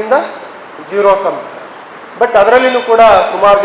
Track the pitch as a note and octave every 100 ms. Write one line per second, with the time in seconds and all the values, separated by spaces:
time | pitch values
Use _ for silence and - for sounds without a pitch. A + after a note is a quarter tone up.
0 | A3 C4+ - - - - - - - G3
1 | G3+ F#3+ F#3 - - - - - - -
2 | - - A#3 A3+ G3+ B3+ C4 B3 A#3+ A3+
3 | A3+ F#3+ F3 F#3+ G3+ G3+